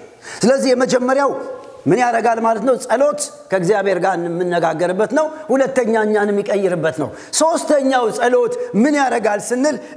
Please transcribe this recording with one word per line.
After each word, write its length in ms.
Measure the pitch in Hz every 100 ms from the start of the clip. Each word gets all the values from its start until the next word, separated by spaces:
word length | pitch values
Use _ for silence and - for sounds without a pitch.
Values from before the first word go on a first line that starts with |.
| - - - -
ስለዚህ 320 | 220 269 254
የመጀመሪያው 600 | 247 254 247 247 269 277 - - - - - 131
ምን 120 | 220
ያደርጋል 400 | 240 226 226 226
ማለት 240 | 226 220
ነው? 100 | 254 240
ጸሎት 400 | - 233 294 294 - - -
ከእግዚአብሔር 520 | 190 170 208 196 180
ጋር 140 | 185 175
የምንነጋገርበት 960 | 170 170 180 175 165 160 175 185 214
ነው። 140 | 294 302 - -
ሁለተኛ 480 | 262 262 262 220 220
እኛን 260 | 214 214 208
የሚቀይርበት 680 | 202 196 196 190 175 156 156
ነው። 100 | 131 - -
ሶስተኛው 720 | - 311 330 - 285 269 254 226
ጸሎት 380 | - 240 247 233 - -
ምን 200 | 196 285
ያደርጋል 460 | 294 262 233 208 208
ስንል 360 | 208 247 294 262 -